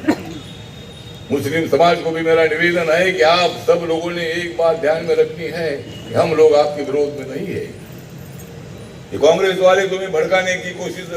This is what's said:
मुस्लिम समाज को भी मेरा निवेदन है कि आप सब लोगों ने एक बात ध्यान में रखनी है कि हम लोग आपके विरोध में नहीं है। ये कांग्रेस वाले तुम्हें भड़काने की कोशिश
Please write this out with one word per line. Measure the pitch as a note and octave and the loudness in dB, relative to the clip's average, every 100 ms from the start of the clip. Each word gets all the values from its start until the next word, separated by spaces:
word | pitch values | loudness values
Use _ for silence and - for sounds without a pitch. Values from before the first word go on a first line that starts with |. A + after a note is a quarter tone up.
| D4+ - E4 D#4+ - - - - - - - - - | -2 -2 -2 -14 -14 -18 -18 -18 -18 -18 -18 -16 -6
मुस्लिम | C#3 C#3 D#3+ D#3 | -4 -2 -2 0
समाज | C#3 E3+ E3 | 4 4 2
को | D#3+ | 0
भी | D#3+ | -2
मेरा | E3 E3 D#3+ | 2 4 4
निवेदन | D#3 E3+ F3 D#3+ | 2 0 0 2
है | E3 F#3 | 2 2
कि | F3 | 4
आप | D#3 F3 F3 - D#3+ | 4 4 2 0 2
सब | E3+ E3 | 2 2
लोगों | E3 F3 | -2 -2
ने | F3 D#3+ | -4 -4
एक | E3+ E3+ E3 | -4 -6 0
बात | E3 D#3+ | 0 2
ध्यान | D3 E3 E3+ | 0 0 0
में | D#3 | 2
रखनी | D3+ - D#3+ | 2 0 -8
है | - D#3+ C#3 | -4 -4 -4
कि | - - - | -8 -14 -6
हम | - E3+ D#3 | 0 2 6
लोग | D#3 D3 | 6 6
आपके | D3 D3 | 4 0
विरोध | C3+ C#3+ C#3+ C3 | -2 0 0 -2
में | C3 | -8
नहीं | C3+ - | -8 -6
है। | G#2+ G#2 - - - - - - - - - - - - - - | -6 -8 -12 -16 -18 -18 -18 -16 -16 -16 -16 -16 -16 -16 -16 -10
ये | - | 2
कांग्रेस | D3+ F3+ F#3+ F3+ | 6 6 4 4
वाले | F#3 F#3+ F#3+ | 6 6 4
तुम्हें | F#3 F#3+ | -2 -2
भड़काने | - E3+ F#3 F#3 F3+ | 0 2 2 2 -2
की | F3+ F3 | -6 -8
कोशिश | - E3+ F3 | -8 -8 -8